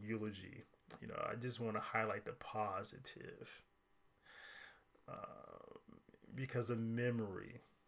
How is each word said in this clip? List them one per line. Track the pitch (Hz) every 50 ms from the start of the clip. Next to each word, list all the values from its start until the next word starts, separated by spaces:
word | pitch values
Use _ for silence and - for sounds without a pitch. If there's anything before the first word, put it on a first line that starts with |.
eulogy, | 104 107 113 107 107 107 101 95 95 95 - - - - - - _ - - -
you | - -
know, | - - - -
I | 110
just | 120 123 127 117 117
wanna | 117 110 107 104
highlight | - - - 113 110 107 101 107 -
the | 107
positive. | - - - - - 110 107 101 95 98 110 - - - - - - - - 87 87 - - - - - - - _ _ _ _ - - - - - _ - - - - - - - - - - - - - - - - - -
Uh, | - - - - - - - 50 50 - - - - - - - - - - - - - - - -
because | 127 131 131 - 123 110 113
of | 120 113
memory, | 113 113 113 117 120 123 120 113 110 98 92 95 98 107 120 - - - - - _